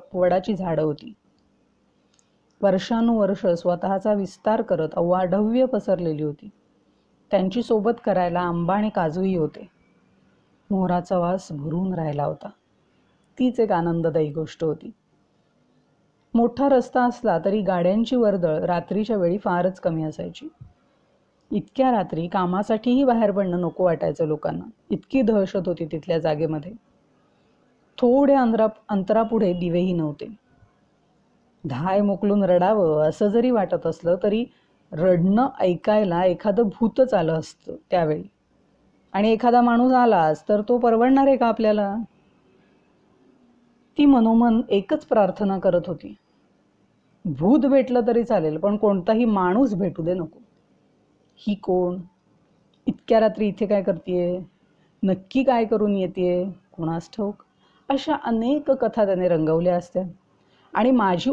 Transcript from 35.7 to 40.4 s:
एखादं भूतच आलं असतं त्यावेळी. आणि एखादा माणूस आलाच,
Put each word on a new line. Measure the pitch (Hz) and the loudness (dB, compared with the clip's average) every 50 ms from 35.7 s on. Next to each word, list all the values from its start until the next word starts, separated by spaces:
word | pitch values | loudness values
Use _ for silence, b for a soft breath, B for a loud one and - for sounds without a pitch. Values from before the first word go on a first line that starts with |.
| 175 170 - - 208 214 214 190 170 170 185 | 0 0 0 0 2 2 2 0 0 2 2
एखादं | 190 175 175 - 214 196 202 233 | 0 0 0 -2 -2 0 2 0
भूतच | 202 - - 233 214 - - 262 254 233 | 0 0 0 -2 0 2 2 2 2 2
आलं | 190 165 160 160 | 0 2 2 0
असतं | 160 156 - - _ _ - 165 160 _ - | -2 -4 -8 -14 _ _ -16 -16 -16 _ -2
त्यावेळी. | - 180 165 156 151 165 180 196 _ _ _ _ _ _ _ _ _ _ _ _ _ _ _ _ - | 0 0 2 2 0 -4 -6 -12 _ _ _ _ _ _ _ _ _ _ _ _ _ _ _ _ -2
आणि | 190 202 226 | 0 2 2
एखादा | 226 220 233 240 233 240 | 2 2 2 4 4 4
माणूस | 240 240 233 233 247 254 262 | 4 4 4 4 4 4 4
आलाच, | 254 247 240 214 180 160 156 156 151 | 4 4 4 4 4 4 2 0 -2